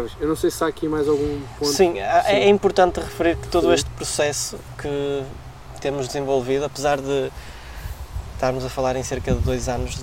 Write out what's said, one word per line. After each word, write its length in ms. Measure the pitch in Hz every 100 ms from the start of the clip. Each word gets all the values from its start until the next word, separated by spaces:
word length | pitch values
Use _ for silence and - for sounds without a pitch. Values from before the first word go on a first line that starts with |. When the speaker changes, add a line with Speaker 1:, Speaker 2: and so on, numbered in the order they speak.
| 117 -
Speaker 1:
eu 80 | 147
não 80 | 156
sei 140 | 175
se 120 | -
há 20 | 165
aqui 220 | - 160
mais 200 | 151 147
algum 320 | 147 147 147 135 -
ponto. 140 | 147
Speaker 2:
Sim, 260 | 143 185 180
há, 180 | - 170
é, 40 |
Speaker 1:
Sim. 80 | -
Speaker 2:
é 180 | 202 202
importante 520 | 202 196 185 180 175
referir 360 | 160 - 170 165
que 120 | -
todo 200 | 175 170
Speaker 1:
Sim. 60 |
Speaker 2:
este 160 | 165 -
processo 680 | - - - 147 143 - 208 - -
que 420 | 147 143 143 139 135 - - - - -
temos 260 | 143 143 127
desenvolvido, 580 | 147 135 135 123 135
apesar 360 | 147 139 143 143
de 300 | 135 139 131 - - - - - - - - - -
estarmos 300 | - 131 131
a 40 | 127
falar 280 | - 131 127
em 60 |
cerca 280 | 127 127 -
de 60 | 123
dois 280 | 123 127 120
anos 280 | 123 127 -